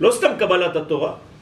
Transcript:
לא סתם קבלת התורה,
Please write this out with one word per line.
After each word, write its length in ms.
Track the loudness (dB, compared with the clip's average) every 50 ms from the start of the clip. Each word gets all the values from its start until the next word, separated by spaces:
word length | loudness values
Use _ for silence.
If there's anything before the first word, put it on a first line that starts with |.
לא 100 | 2 2
סתם 220 | 2 4 2 0 0 0
קבלת 380 | 0 0 2 2 0 0 -2
התורה, 360 | -4 -4 -4 -4 -4 -4 -4 -6 -8 -16 -20 -20 -20